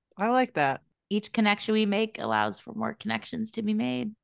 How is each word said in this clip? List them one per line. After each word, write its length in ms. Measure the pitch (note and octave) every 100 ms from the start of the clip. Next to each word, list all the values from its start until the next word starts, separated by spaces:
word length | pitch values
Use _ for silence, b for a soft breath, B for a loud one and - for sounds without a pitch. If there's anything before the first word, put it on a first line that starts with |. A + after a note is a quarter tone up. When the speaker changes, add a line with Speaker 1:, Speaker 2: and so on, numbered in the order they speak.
| _ -
Speaker 1:
I 120 | A3
like 260 | B3+ B3 D#3+
that. 260 | C#3 C3+ _ _ -
Speaker 2:
Each 200 | G#3 -
connection 440 | - G#3 G#3 - A3
we 100 | G#3
make 320 | G3+ A3 -
allows 400 | A2+ A2 G#2+ -
for 160 | -
more 220 | A2 A#2 -
connections 560 | A3 A3+ - B3 A3
to 100 | A3+
be 140 | G#3+ G#3+
made. 400 | B3 B3 A3+ A3